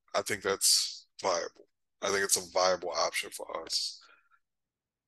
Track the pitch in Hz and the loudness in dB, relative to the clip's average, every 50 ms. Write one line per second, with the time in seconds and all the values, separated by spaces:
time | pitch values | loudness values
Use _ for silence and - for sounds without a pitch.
0 | _ _ - 104 - - 107 98 - 98 98 - - - - - - - - - | _ _ -4 -2 -2 -2 -4 -2 0 0 0 2 4 4 4 4 2 0 -4 -10
1 | - _ _ - - 98 87 85 - - - - - _ _ _ _ _ _ _ | -16 _ _ -2 0 0 0 0 -2 -6 -10 -14 -20 _ _ _ _ _ _ _
2 | - 98 98 98 98 98 - 98 90 85 - 92 90 92 92 87 90 87 80 - | -2 0 0 0 2 2 2 0 0 0 2 4 4 4 4 2 -2 -4 -2 0
3 | 87 85 - - 101 101 - - - - - - 82 - - - - - - - | 0 0 0 -4 -6 -6 -10 -12 -10 -8 -8 -8 -6 -4 -4 -4 -4 -4 -8 -12
4 | - - - _ _ _ _ _ _ _ _ _ _ _ _ _ _ _ _ _ | -18 -20 -20 _ _ _ _ _ _ _ _ _ _ _ _ _ _ _ _ _
5 | _ | _